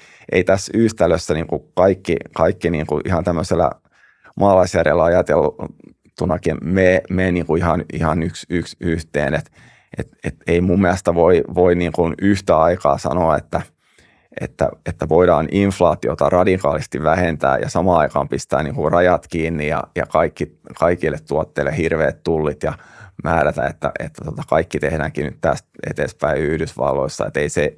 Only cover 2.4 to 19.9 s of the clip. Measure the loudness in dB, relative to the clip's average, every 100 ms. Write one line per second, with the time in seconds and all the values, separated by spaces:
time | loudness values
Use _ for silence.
2.4 | 0 0 -2 -2 -2 -4 -2 -2 -2 -2
3.4 | -2 0 0 -2 _ _ _ _ -12 0
4.4 | 4 4 4 2 2 2 4 2 2 2
5.4 | 2 -2 -12 -16 -20 _ _ -6 -4 -2
6.4 | -2 -4 -2 2 4 4 0 -2 0 0
7.4 | 0 0 2 0 -2 -4 -2 0 -2 -6
8.4 | -6 -6 -6 -8 -4 -4 -4 -2 -2 -2
9.4 | -6 _ -20 _ _ -12 -12 _ -12 -8
10.4 | -2 0 2 2 2 0 0 2 4 4
11.4 | 2 2 2 2 0 0 -2 0 0 0
12.4 | 2 4 4 2 0 0 -2 0 0 0
13.4 | -2 -8 -8 _ _ _ _ _ _ -12
14.4 | -10 -4 -4 -4 -10 -6 0 4 4 4
15.4 | 2 0 0 2 2 2 -2 0 2 2
16.4 | 2 2 0 -2 -4 -4 0 2 0 0
17.4 | 0 0 -2 -2 2 2 2 -2 -4 -6
18.4 | -2 -2 -2 -2 0 2 4 2 -2 -4
19.4 | -4 -2 -4 -4 -6